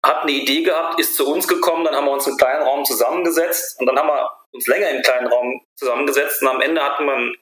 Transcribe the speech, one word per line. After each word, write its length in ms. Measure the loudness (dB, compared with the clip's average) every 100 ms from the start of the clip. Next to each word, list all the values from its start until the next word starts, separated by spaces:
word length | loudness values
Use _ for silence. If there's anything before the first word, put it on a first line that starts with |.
| 2
hat 180 | 2
eine 100 | 0
Idee 280 | 0 0 0
gehabt, 380 | 2 0 0 -2
ist 160 | -2 0
zu 120 | 0
uns 200 | 0 0
gekommen, 380 | 0 0 0 0
dann 100 | 0
haben 100 | 0
wir 60 |
uns 160 | 0 -2
im 100 | 2
kleinen 240 | 2 2
Raum 240 | 0 0 -2
zusammengesetzt 920 | 0 0 2 0 2 0 -2 -6 -2
und 80 | 0
dann 100 | 2
haben 120 | 2
wir 200 | 0 -2 -8 _
uns 160 | -8 -2
länger 240 | 0 0
im 100 | 0
kleinen 240 | 2 2 2
Raum 400 | 0 0 -6 _ -6
zusammengesetzt 680 | -4 0 0 0 0 0
und 60 | 0
am 120 | 0
Ende 220 | -2 0
hatten 220 | -2 -2 -2
wir 80 |
ein 220 | -2 -4 -8